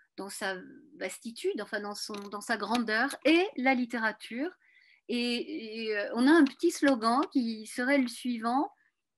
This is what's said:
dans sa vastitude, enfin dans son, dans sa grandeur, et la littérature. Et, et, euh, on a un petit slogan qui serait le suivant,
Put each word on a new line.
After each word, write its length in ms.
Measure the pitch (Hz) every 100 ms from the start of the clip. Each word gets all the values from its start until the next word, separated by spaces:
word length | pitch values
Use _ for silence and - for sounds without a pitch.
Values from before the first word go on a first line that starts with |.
| _ -
dans 120 | 196
sa 280 | - 196 185 196 - - -
vastitude, 640 | 190 - 233 233 370 311
enfin 180 | 202 208
dans 140 | 208
son, 200 | 208 -
dans 280 | 208 202 208
sa 160 | 226 220
grandeur, 580 | 208 240 214 220 277 -
et 220 | 285 330 403 -
la 160 | 262
littérature. 800 | 254 233 240 220 214 - 226 339 - _ _ _ _ -
Et, 760 | 240 240 240 - - 220 226
et, 120 | 220 208
euh, 140 | 208
on 140 | 233 262
a 40 |
un 120 | 330
petit 280 | 277 - 339
slogan 500 | - 277 247 - 247 359
qui 340 | 277 226 220 214
serait 300 | - 247 285
le 100 | 240
suivant, 600 | - 247 233 233 262 403 _ _ _ _